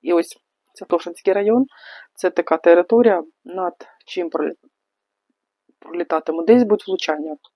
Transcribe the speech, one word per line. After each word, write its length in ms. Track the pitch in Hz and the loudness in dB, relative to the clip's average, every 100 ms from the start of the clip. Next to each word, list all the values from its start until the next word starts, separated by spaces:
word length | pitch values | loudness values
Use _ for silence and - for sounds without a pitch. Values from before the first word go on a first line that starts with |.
І 120 | - | 0
ось 240 | 175 165 - _ _ _ | -2 -2 -12 _ _ _
це 120 | - 196 | -20 -4
Тошинський 480 | 170 175 170 - | -4 -4 -6 -2
район, 320 | 196 202 233 269 _ - - - - | 0 2 2 0 _ -20 -20 -20 -6
це 140 | 180 | -4
така 280 | 180 170 160 | -2 -2 2
територія, 680 | 170 170 175 233 240 185 160 _ | 6 4 6 4 4 2 -4 _
над 300 | - 185 180 - - _ _ | -14 -8 -8 -10 -20 _ _
чим 240 | 190 170 | -8 -6
пролі-, 260 | 160 151 - _ _ _ _ _ _ _ _ _ _ _ _ | -6 -6 -8 _ _ _ _ _ _ _ _ _ _ _ _
пролітатиме. 640 | - 170 170 160 160 160 | -14 -10 -4 -4 -2 -4
Десь 200 | 165 247 | 2 4
будуть 240 | 226 208 - | 4 -2 -2
влучання 500 | 190 - 151 156 151 _ | -8 -6 -6 -8 -12 _